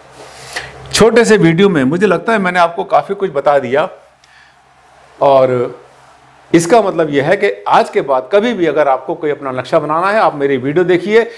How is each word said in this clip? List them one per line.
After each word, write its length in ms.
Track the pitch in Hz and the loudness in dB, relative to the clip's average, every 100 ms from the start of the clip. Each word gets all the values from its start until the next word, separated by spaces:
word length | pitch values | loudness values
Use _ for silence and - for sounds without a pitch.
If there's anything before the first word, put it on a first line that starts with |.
| - - - - - - - - - | -20 -20 -20 -20 -16 -16 -16 -18 -6
छोटे 300 | - 220 233 202 | 2 2 4 4
से 120 | 208 | 4
वीडियो 320 | 165 165 202 | 4 4 2
में 140 | 160 | 2
मुझे 240 | 127 175 202 | 0 0 0
लगता 260 | 170 - | 0 -2
है 60 | 226 | -2
मैंने 200 | 180 180 | 0 0
आपको 240 | 170 - | 0 0
काफ़ी 320 | - 147 - 196 | -2 -2 -2 -4
कुछ 160 | 190 | -4
बता 240 | 139 147 143 | -2 0 0
दिया। 280 | 123 131 185 - _ _ _ _ _ _ _ _ _ _ _ - | 0 -2 -2 -8 _ _ _ _ _ _ _ _ _ _ _ -2
और 560 | 139 135 131 127 123 - - _ _ _ _ _ _ | 2 4 2 0 -4 -8 -20 _ _ _ _ _ _
इसका 300 | 165 170 233 | 0 2 2
मतलब 280 | 196 165 160 | 2 -2 -2
यह 160 | 139 143 | -2 0
है 120 | 202 | 0
कि 140 | 202 - - | -2 -4 0
आज 220 | 165 220 | 0 0
के 120 | 202 | -2
बाद 280 | 147 131 - | -2 -2 0
कभी 220 | 202 233 | 0 0
भी 120 | 202 165 | 0 -2
अगर 220 | 143 143 | 0 0
आपको 280 | 131 - 165 | -2 -4 -6
कोई 140 | 156 | -6
अपना 220 | 139 139 | -6 -6
नक्शा 280 | 127 123 170 | -8 -2 -2
बनाना 320 | 156 160 190 | -2 -2 -2
है, 80 | 220 | 0
आप 160 | 175 147 | 0 0
मेरी 220 | 139 135 | -2 -2
वीडियो 280 | 135 156 170 | -2 0 0
देखिए, 440 | 175 185 220 226 | 0 2 2 2